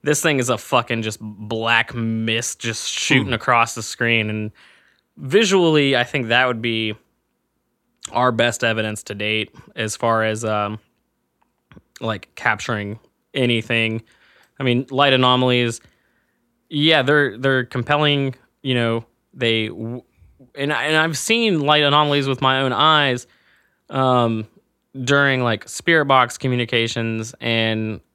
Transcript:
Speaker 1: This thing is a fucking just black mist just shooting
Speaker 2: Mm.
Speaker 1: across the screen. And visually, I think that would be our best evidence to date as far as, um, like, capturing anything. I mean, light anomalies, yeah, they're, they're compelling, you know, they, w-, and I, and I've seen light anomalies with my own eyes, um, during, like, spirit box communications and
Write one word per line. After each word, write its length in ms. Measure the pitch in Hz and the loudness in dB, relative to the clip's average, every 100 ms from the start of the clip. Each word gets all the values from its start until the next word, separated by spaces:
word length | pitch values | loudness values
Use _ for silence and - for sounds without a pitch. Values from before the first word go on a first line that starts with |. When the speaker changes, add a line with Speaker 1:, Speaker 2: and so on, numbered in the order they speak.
Speaker 1:
This 180 | 143 151 | 0 0
thing 180 | 165 139 | 0 0
is 100 | 123 | 0
a 80 | 117 | -2
fucking 440 | - 127 117 117 | 2 0 0 -4
just 160 | 110 104 | -4 -8
black 720 | 107 104 107 113 113 113 117 | -14 -14 -8 -4 2 2 0
mist 640 | 120 113 113 113 113 117 - | -4 -4 -2 -2 -2 -4 -8
just 280 | 120 110 - | -8 -6 -8
shooting 420 | - - 135 107 | -6 0 0 2
Speaker 2:
Mm. 20 | 117 | -4
Speaker 1:
across 400 | - 120 117 - | 0 2 2 -4
the 80 | |
screen. 460 | 107 - 117 117 107 | -10 -4 0 0 0
And 220 | 107 107 - _ _ _ _ _ - | -4 -8 -10 _ _ _ _ _ -16
visually, 800 | 143 185 214 190 165 156 139 127 | 0 2 4 4 4 4 2 0
I 80 | 120 | 0
think 220 | 143 117 | -4 0
that 200 | 117 127 | 2 2
would 140 | 120 | 0
be 340 | 117 113 110 107 _ _ _ _ _ _ _ _ _ _ - | -4 -4 -4 -8 _ _ _ _ _ _ _ _ _ _ -8
our 180 | 117 127 | -2 0
best 320 | 117 120 113 | 2 0 0
evidence 400 | 117 110 107 107 | -2 -2 -4 -6
to 100 | - 101 | -10 -8
date 380 | 104 110 107 - - - | -4 -4 -6 -12 -20 -8
as 220 | 110 - | -8 -2
far 260 | 117 113 | 0 2
as, 220 | 110 110 113 | 0 -2 -2
um, 340 | 104 104 107 _ _ _ _ _ _ _ _ _ - _ - | -2 -2 -6 _ _ _ _ _ _ _ _ _ -20 _ -10
like, 300 | 113 104 - - | -8 -8 -10 -4
capturing 640 | 123 104 - 110 101 110 _ _ _ | -2 -2 -4 -6 -6 -12 _ _ _
anything. 680 | 139 123 117 110 117 113 113 _ _ _ _ _ _ | -2 0 0 0 -2 0 -4 _ _ _ _ _ _
I 40 | |
mean, 220 | 135 120 135 | 0 0 -2
light 240 | 135 143 | 2 4
anomalies, 680 | 131 127 127 127 123 120 113 _ _ _ _ _ _ _ _ _ | 4 4 4 2 2 0 -4 _ _ _ _ _ _ _ _ _
yeah, 320 | 147 156 156 | 0 4 4
they're, 360 | 131 151 143 107 | 4 2 2 0
they're 280 | 135 131 120 | 0 0 -2
compelling, 680 | 127 117 147 151 143 139 123 _ _ | -6 -2 0 2 0 -2 -6 _ _
you 120 | 135 123 | -4 0
know, 300 | 117 113 - _ _ | 0 -2 -6 _ _
they, 340 | - 117 113 110 | -4 0 0 -2
w-, 360 | - 113 123 _ _ - _ - - | -6 -10 -10 _ _ -20 _ -20 -8
and 160 | 139 | -4
I, 140 | 139 143 | -2 0
and 100 | 156 | 2
I've 220 | 160 147 | 0 -2
seen 420 | - 226 226 165 | 0 0 2 2
light 220 | 143 151 | 2 4
anomalies 440 | 143 147 147 143 135 | 4 4 4 2 0
with 140 | 135 | 0
my 200 | 135 131 | 0 2
own 100 | 135 | 0
eyes, 540 | 117 151 156 139 123 - _ _ _ _ _ _ | 2 4 4 2 -2 -6 _ _ _ _ _ _
um, 580 | 135 131 123 117 113 107 _ _ _ _ 135 | 0 2 4 2 -2 -8 _ _ _ _ -10
during, 400 | 127 143 139 131 | 0 2 2 0
like, 240 | 123 107 - | 0 -2 -6
spirit 360 | - - 165 139 | -8 0 2 4
box 320 | 135 120 - | 4 4 0
communications 1000 | 131 123 117 120 113 117 113 113 113 - | -2 -2 0 0 0 -2 -4 -4 -8 -8
and 580 | 117 113 113 110 110 98 _ | -2 0 0 -2 -4 -8 _